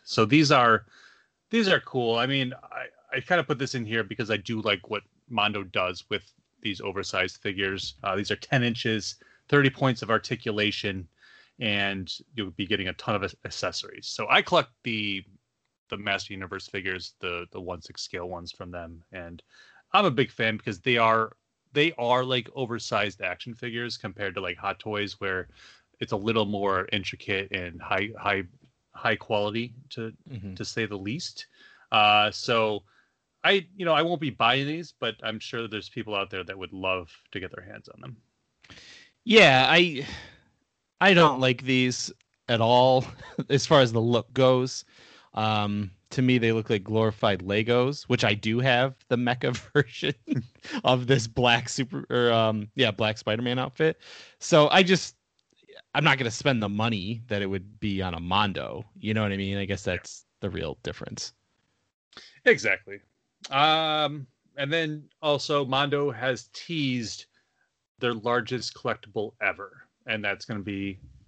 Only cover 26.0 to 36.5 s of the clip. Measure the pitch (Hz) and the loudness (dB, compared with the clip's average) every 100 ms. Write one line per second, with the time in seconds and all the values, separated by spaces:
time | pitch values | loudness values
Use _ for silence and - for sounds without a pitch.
26 | - 110 104 113 104 104 101 95 98 107 | -6 -4 0 0 0 0 0 0 -2 -4
27 | 95 - - 95 98 98 90 87 - 98 | -6 -8 -4 -4 -4 -6 -8 -10 -4 -2
28 | 104 113 101 98 92 _ _ _ _ - | -4 -4 -2 -2 -4 _ _ _ _ -6
29 | 120 110 - 107 104 107 120 120 - - | -4 -2 -2 -2 -2 -4 -8 -12 -18 -12
30 | 113 - - 123 98 92 107 - 107 101 | -12 -12 -16 -12 -12 -10 -8 -6 -4 -4
31 | 95 143 - - - _ - _ - 110 | -6 -8 -8 -14 -20 _ -20 _ -2 4
32 | 107 107 104 95 - 117 110 104 - _ | 6 6 4 0 0 2 2 -2 -8 _
33 | _ _ _ _ 165 202 180 190 175 151 | _ _ _ _ 2 2 0 -4 2 2
34 | 165 170 151 104 117 127 139 160 170 - | 2 0 -4 0 2 2 0 -6 -10 -6
35 | 120 110 117 110 - 120 117 104 - - | -6 -4 -6 -8 -8 -8 -6 -8 -10 -10
36 | 110 101 98 95 87 | -6 -4 -4 -6 -8